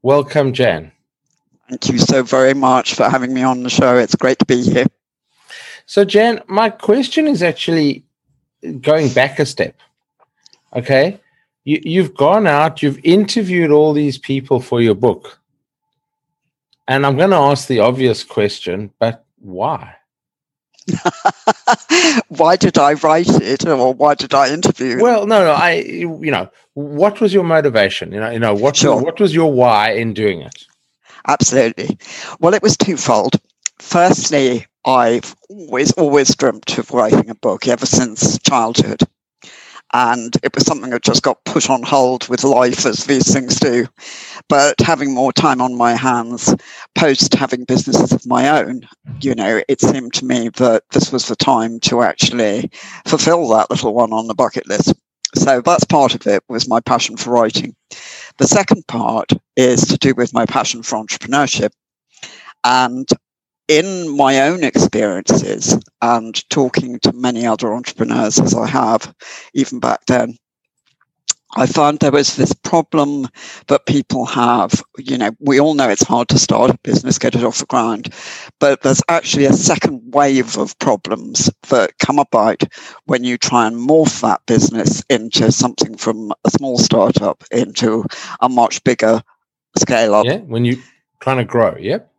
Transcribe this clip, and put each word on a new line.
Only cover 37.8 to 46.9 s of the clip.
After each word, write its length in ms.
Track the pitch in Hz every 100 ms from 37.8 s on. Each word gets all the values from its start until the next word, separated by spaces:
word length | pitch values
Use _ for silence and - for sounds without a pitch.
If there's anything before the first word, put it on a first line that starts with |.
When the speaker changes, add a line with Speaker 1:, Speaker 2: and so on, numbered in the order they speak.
Speaker 2:
since 540 | - - 123 107 - -
childhood. 640 | - 131 113 120 - 110 - _ _ _ - - - - _
And 420 | 123 123 123 113 -
it 120 | 131
was 120 | - -
something 240 | 147 127
that 120 | 120
just 200 | - 117
got 200 | - - -
put 240 | 160 -
on 120 | 135
hold 460 | 123 139 127 127 -
with 160 | 123
life, 400 | 135 123 123 127
as 220 | 131 107 -
these 260 | 139 -
things 260 | 139 123 -
do. 280 | 147 120 - _ - - - - _
But 320 | 147 147 -
having 320 | - 156 139
more 180 | 127 131
time 300 | - 156 127
on 160 | 127 123
my 160 | 120
hands, 600 | 117 131 120 117 120 - - - - -